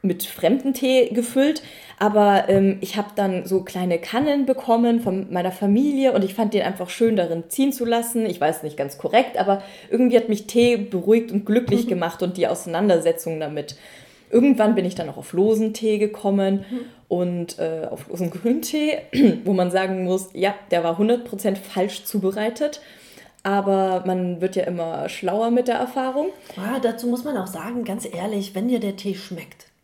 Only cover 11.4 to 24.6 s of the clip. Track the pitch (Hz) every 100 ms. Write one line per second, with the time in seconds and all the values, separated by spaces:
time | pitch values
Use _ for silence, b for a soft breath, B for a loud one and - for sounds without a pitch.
11.4 | 202 220 240 247 233 175 170 - 180 180
12.4 | 190 170 - 165 208 170 165 165 170 160
13.4 | 151 151 147 - B B B B B 233
14.4 | 277 247 208 196 180 - 160 131 131 170
15.4 | 208 220 220 214 220 208 208 208 202 196
16.4 | 196 196 B 247 B B _ 180 180 175
17.4 | 175 - 165 160 156 - - 170 175 175
18.4 | 220 294 - 302 302 - - 254 247 233
19.4 | 214 190 180 190 190 190 180 185 190 -
20.4 | 190 202 - 175 170 170 214 240 233 196
21.4 | 214 196 - 190 202 - - 208 190 202
22.4 | 220 233 294 294 B B B B B B
23.4 | 196 202 196 190 190 185 185 185 180 170
24.4 | 185 190